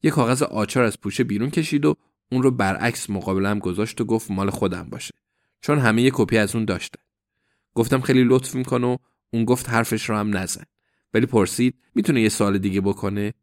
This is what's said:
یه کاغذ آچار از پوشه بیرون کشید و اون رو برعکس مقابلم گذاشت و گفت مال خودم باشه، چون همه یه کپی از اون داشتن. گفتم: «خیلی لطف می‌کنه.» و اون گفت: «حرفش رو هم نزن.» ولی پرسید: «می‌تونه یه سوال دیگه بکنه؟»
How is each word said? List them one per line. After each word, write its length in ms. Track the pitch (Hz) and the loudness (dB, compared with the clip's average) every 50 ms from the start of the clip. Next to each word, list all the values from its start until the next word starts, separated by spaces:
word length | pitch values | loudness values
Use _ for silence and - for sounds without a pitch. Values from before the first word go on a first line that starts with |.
| - | 0
یه 80 | 156 | 0
کاغذ 320 | 143 - 123 117 127 131 143 | 2 2 2 2 2 0 0
آچار 400 | - - 110 107 98 - 131 123 | -2 -2 -4 -4 -2 0 2 2
از 180 | 110 95 - | 2 0 -4
پوشه 220 | _ 104 - - 110 | _ -8 -2 -2 -2
بیرون 260 | 85 101 104 113 139 | -2 0 -4 -4 -2
کشید 360 | 156 - 160 156 151 143 143 | -2 -2 -2 0 -2 0 2
و 100 | 151 151 _ _ _ _ _ _ _ | 2 0 _ _ _ _ _ _ _
اون 120 | - 127 127 | -2 2 2
رو 80 | 131 | 2
برعکس 580 | 127 123 101 95 98 - 98 120 117 - - - | 2 2 0 0 0 0 -2 -4 -4 -4 -8 -6
مقابلم 500 | 104 98 95 - 95 95 98 101 104 104 | -6 -6 -4 -2 -2 0 0 0 -2 -2
گذاشت 420 | 95 92 90 92 104 113 - - | -2 -4 -2 -2 -4 -4 -2 -6
و 40 | 120 | -2
گفت 260 | 104 113 113 - - | -2 -2 -2 -2 -4
مال 180 | 101 95 98 98 | -4 -2 -2 -2
خودم 400 | 92 - - 95 87 87 85 80 | -2 -2 -2 -2 -2 -4 -10 -12
باشه، 240 | - - - - - _ _ _ _ _ _ _ _ _ | -12 -12 -14 -14 -16 _ _ _ _ _ _ _ _ _
چون 180 | - - 147 151 | -2 0 0 2
همه 220 | 131 117 107 113 | 2 2 4 4
یه 100 | 120 131 127 | 4 4 4
کپی 240 | - 113 90 113 113 | 2 0 2 2 0
از 180 | 104 98 - | 0 0 -2
اون 100 | 117 110 | -4 -2
داشتن. 360 | 101 95 85 - - - - _ _ _ _ _ _ _ _ _ _ _ _ _ _ _ | -2 -4 -6 -6 -12 -16 -18 _ _ _ _ _ _ _ _ _ _ _ _ _ _ _
گفتم: 260 | 117 113 117 139 131 | -2 0 2 2 0
«خیلی 220 | 127 - 135 131 127 | 2 2 4 4 6
لطف 320 | 120 127 131 131 - - | 6 4 4 2 0 -6
می‌کنه.» 320 | 131 127 127 135 123 123 123 | -6 -4 -2 -2 0 0 0
و 100 | 127 127 _ _ _ _ _ _ - | -2 -4 _ _ _ _ _ _ -2
اون 120 | 113 113 | -2 2
گفت: 240 | 104 123 123 - - | 2 2 0 2 0
«حرفش 400 | 120 117 117 - - 110 - - | 0 0 0 0 -2 -4 -2 -2
رو 60 | 110 | -2
هم 220 | 107 104 107 101 95 | -2 -2 -2 -2 -2
نزن.» 260 | 95 90 - - - _ _ _ _ _ _ _ _ _ _ | -4 -4 -8 -10 -10 _ _ _ _ _ _ _ _ _ _
ولی 120 | 107 120 | 0 0
پرسید: 500 | 120 - 113 98 87 - - 120 127 - _ _ _ _ | 4 4 2 2 2 2 0 0 0 0 _ _ _ _
«می‌تونه 260 | - 202 - 156 127 | 0 2 2 2 4
یه 80 | 113 107 | 4 2
سوال 280 | - - 107 101 98 98 | 2 2 0 2 2 0
دیگه 240 | 92 98 92 101 | 0 0 0 0
بکنه؟» 520 | 95 98 98 - - 101 101 101 104 104 107 _ | 0 0 -2 -2 -4 -6 -4 -4 -6 -6 -8 _